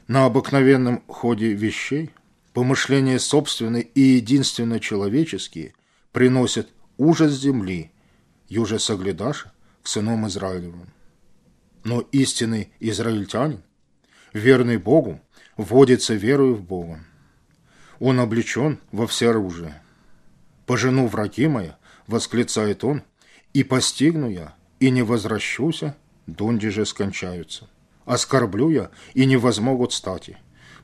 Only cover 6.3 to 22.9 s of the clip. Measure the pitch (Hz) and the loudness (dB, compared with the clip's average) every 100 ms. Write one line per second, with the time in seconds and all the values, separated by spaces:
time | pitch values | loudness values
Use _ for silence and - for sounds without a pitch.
6.3 | 131 120 113 - _ _ - 151 165 156 | 4 0 -2 -6 _ _ 0 2 4 2
7.3 | 135 139 127 95 87 78 _ _ _ _ | 2 0 -2 -2 -6 -10 _ _ _ _
8.3 | _ - 107 104 110 - 101 95 85 117 | _ -8 -4 -2 -2 -2 -4 -4 -4 -6
9.3 | 147 - _ _ _ - 110 107 113 110 | -6 -12 _ _ _ -8 -4 -2 -2 -4
10.3 | 92 95 90 87 87 90 _ - _ _ | -6 -6 -8 -10 -16 -20 _ -20 _ _
11.3 | _ _ _ _ _ 110 120 - 139 131 | _ _ _ _ _ -6 -6 0 0 0
12.3 | - 113 110 95 _ 113 101 113 107 98 | 0 -4 -4 -6 _ -6 -4 -2 -4 -4
13.3 | 110 151 107 - _ _ _ _ _ _ | -2 -2 -6 -14 _ _ _ _ _ _
14.3 | 107 117 127 120 113 87 156 117 76 _ | 0 4 6 4 0 2 2 2 -6 _
15.3 | _ - - 92 127 131 123 - 107 107 | _ -16 -12 2 6 6 6 2 -2 0
16.3 | 143 135 110 87 92 85 82 82 _ _ | 2 2 0 -6 -10 -10 -14 -20 _ _
17.3 | _ _ _ _ _ - - 123 127 117 | _ _ _ _ _ -20 -4 0 2 2
18.3 | 113 117 113 151 135 - 104 113 - 117 | -2 -2 -2 -2 -4 -8 -4 -4 0 2
19.3 | 113 95 85 82 73 - _ - - _ | 2 -2 -8 -12 -16 -20 _ -20 -20 _
20.3 | _ _ _ - 123 127 131 120 110 101 | _ _ _ -4 0 2 2 0 -2 -4
21.3 | - 156 123 82 - _ - - 110 - | 0 0 0 -6 -14 _ -20 -6 -4 -2
22.3 | 113 113 113 104 95 120 | -2 -2 -2 -2 -2 -4